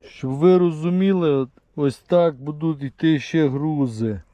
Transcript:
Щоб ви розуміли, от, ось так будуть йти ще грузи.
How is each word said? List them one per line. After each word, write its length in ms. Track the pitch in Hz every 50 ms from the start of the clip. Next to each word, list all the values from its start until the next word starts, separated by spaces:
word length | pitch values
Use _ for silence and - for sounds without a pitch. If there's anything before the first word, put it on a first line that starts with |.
Щоб 300 | - - - - - 131
ви 260 | 131 139 160 180 185
розуміли, 720 | 180 180 170 160 151 160 175 180 185 190 196 196 180 170 151
от, 200 | 143 135 131 127 _ _ _ _ _
ось 220 | 156 143 139 120
так 380 | - _ _ 180 175 170 165 147
будуть 480 | 123 139 147 151 151 160 165 156 139 139
йти 360 | 131 _ - 165 160 160 139
ще 300 | - - - 165 156 139
грузи. 720 | 131 139 147 156 156 143 139 123 113 107 113 110 104 90 - _